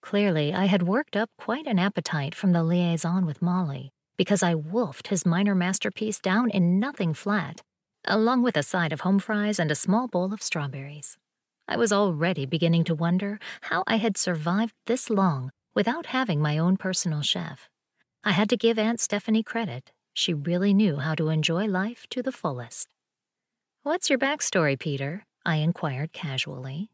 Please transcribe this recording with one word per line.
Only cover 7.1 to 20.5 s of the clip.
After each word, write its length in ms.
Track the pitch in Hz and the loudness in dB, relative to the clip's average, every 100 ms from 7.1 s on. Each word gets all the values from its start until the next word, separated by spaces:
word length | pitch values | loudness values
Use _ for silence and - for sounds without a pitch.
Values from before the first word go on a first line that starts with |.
flat, 480 | 151 - 208 - - - _ _ _ | -2 -2 -2 -2 -10 -20 _ _ _
along 380 | - 208 226 254 | 0 2 4 4
with 140 | 247 156 | 2 2
a 60 | |
side 300 | 143 185 165 | 0 0 0
of 80 | 151 | 0
home 180 | 185 196 | 2 2
fries 400 | - 208 208 208 | 2 -2 0 0
and 100 | 156 | 0
a 20 | |
small 320 | 151 - 208 254 | 0 2 2 2
bowl 260 | 180 185 | -2 -2
of 100 | 208 | -4
strawberries. 720 | - 170 143 139 139 147 - - _ _ _ _ - | -6 -4 -4 -8 -12 -8 -8 -8 _ _ _ _ -6
I 100 | 220 | 0
was 160 | 233 | 2
already 540 | 202 202 156 170 170 135 | 4 2 2 0 -2 -2
beginning 380 | 160 165 165 | 0 4 4
to 100 | 165 | 2
wonder 460 | 160 165 180 202 208 - - | 0 2 0 0 -8 -12 -14
how 200 | - - 370 | -6 -4 0
I 80 | 226 | 0
had 200 | 220 196 | 0 0
survived 580 | - 165 156 190 226 _ - | -2 -2 0 0 0 _ -4
this 240 | 254 - | -2 0
long 400 | 208 190 139 127 - _ | 2 2 2 -6 -12 _
without 320 | - 202 294 339 | -2 0 -2 -2
having 340 | 262 254 151 | -2 0 0
my 160 | 147 151 | 2 2
own 200 | 170 190 | 2 2
personal 460 | 185 185 175 151 | 0 -2 -2 -2
chef. 460 | 147 - 165 - - _ _ _ _ _ | -2 -4 -4 -12 -20 _ _ _ _ _
I 80 | - | 0
had 180 | 180 208 | 2 2
to 60 | 240 | 2
give 220 | 226 226 | 2 2
Aunt 220 | 214 233 | 0 0
Stephanie 420 | - 202 - 220 | -2 -4 0 0
credit. 480 | 220 233 214 123 - _ _ | 0 -4 -4 -8 -12 _ _
She 200 | - - | -6 -2
really 400 | 156 143 | -2 0